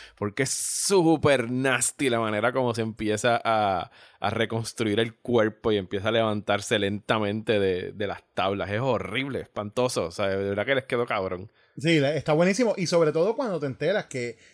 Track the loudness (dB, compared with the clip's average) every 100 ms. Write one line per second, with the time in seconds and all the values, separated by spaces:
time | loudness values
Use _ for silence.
0 | -18 -6 -4 -2 -2 -2 -4 -2 2 4
1 | 4 4 4 2 0 0 0 0 0 0
2 | 0 2 0 0 0 2 0 0 -4 -2
3 | -2 0 2 2 2 2 2 0 -4 -14
4 | -20 -6 -2 0 -2 -2 -4 -2 0 2
5 | 0 -4 0 2 2 0 0 0 0 -4
6 | 0 2 2 0 0 -2 0 0 0 -2
7 | -2 0 0 -2 0 2 2 0 -4 -6
8 | -6 -6 _ -2 -2 -2 -4 -2 0 -2
9 | -2 -6 -6 -6 -8 -8 -6 -2 -2 -2
10 | -4 -2 -2 -2 -2 -2 0 -2 -2 -2
11 | -2 -2 -4 -6 -10 _ _ -4 2 2
12 | 2 0 0 2 4 2 0 0 0 2
13 | 4 2 0 0 -4 -4 -4 -4 -2 -2
14 | -4 -6 -8 -10 -20